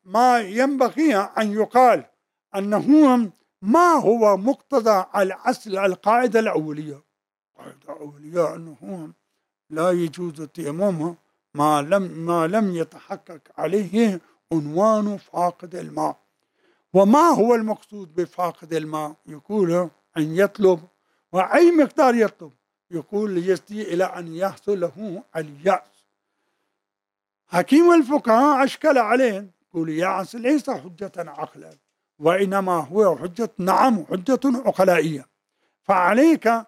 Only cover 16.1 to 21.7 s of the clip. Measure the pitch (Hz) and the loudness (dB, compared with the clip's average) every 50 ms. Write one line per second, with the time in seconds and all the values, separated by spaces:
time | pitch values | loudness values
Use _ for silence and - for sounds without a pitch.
16.1 | - _ _ _ _ _ _ _ _ _ _ _ _ _ _ _ - 185 196 202 | -6 _ _ _ _ _ _ _ _ _ _ _ _ _ _ _ 2 4 4 6
17.1 | 240 294 330 339 277 180 208 240 240 233 220 220 208 - _ _ 208 208 190 156 | 6 6 6 4 4 4 2 2 2 0 0 -4 -6 -8 _ _ -20 -20 -20 -10
18.1 | 156 175 175 - _ - 180 170 165 _ 175 156 165 156 156 156 156 156 151 151 | -8 -8 -8 -6 _ -6 -6 -6 -6 _ -10 -8 -6 -6 -6 -6 -8 -8 -8 -10
19.1 | 156 _ _ - 156 147 - - 208 214 190 165 170 180 180 156 - _ _ _ | -12 _ _ -20 -20 -18 -12 -6 -2 0 0 0 0 0 -2 -4 -8 _ _ _
20.1 | - 165 151 156 160 180 202 196 202 - 202 185 180 165 165 - _ _ _ _ | -6 -6 -6 -2 0 0 0 0 0 2 2 2 2 2 -2 -12 _ _ _ _
21.1 | _ _ _ _ - 185 185 - 202 302 349 339 | _ _ _ _ -4 -4 -2 0 4 4 6 6